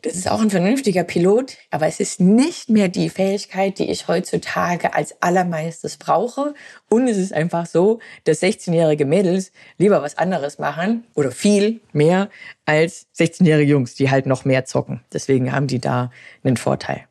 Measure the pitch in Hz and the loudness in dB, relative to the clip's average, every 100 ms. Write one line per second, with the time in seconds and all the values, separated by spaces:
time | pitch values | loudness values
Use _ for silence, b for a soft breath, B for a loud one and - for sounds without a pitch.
0 | - 165 185 214 220 190 180 269 226 180 | -8 -6 -2 0 2 2 2 2 0 0
1 | 175 185 175 220 269 - _ 156 156 - | -2 2 4 2 0 -12 _ -2 -2 -2
2 | 196 - 185 220 302 - - 214 190 185 | -6 2 4 4 2 -2 0 2 2 0
3 | 165 - 196 202 - 190 196 190 - - | -4 -2 -2 -2 -6 -2 -2 -2 -4 -4
4 | - 175 185 175 - - 175 170 - - | -2 -4 -2 -6 -4 -4 -2 -2 -2 -4
5 | - - 180 185 180 165 165 160 - - | -6 -4 0 0 0 -4 -8 -10 -12 -12
6 | - 156 233 - 294 294 B B _ 220 | -2 -2 -2 -4 -6 -6 B B _ 2
7 | 262 202 190 - 170 170 170 165 196 226 | 2 0 -2 -2 -2 -4 -2 2 2 0
8 | B B - 156 185 - - 165 160 151 | B B -2 0 0 -2 -2 2 2 2
9 | 139 175 190 185 185 B B _ 190 180 | 2 2 2 0 -4 B B _ 4 4
10 | 143 - 175 175 143 - 147 147 185 233 | 0 -4 -2 -2 -4 -6 -6 -4 -2 -2
11 | - - 135 113 202 208 208 226 _ 147 | -4 -2 -2 0 2 2 2 -2 _ 2
12 | 151 185 202 B B B - 156 165 - | 4 2 -2 B B B -2 2 0 -4
13 | _ - 160 - 180 151 147 143 123 - | _ 0 0 4 4 4 4 2 0 -2
14 | 135 135 135 131 135 131 127 139 123 123 | 0 0 0 -2 0 -2 -2 -6 -6 -12
15 | _ - - 135 127 135 139 127 139 123 | _ -10 0 0 0 -2 -2 -4 -2 -2
16 | 123 B B B - 123 - 67 - 69 | -4 B B B -2 -2 -2 -4 -4 -8
17 | - | -10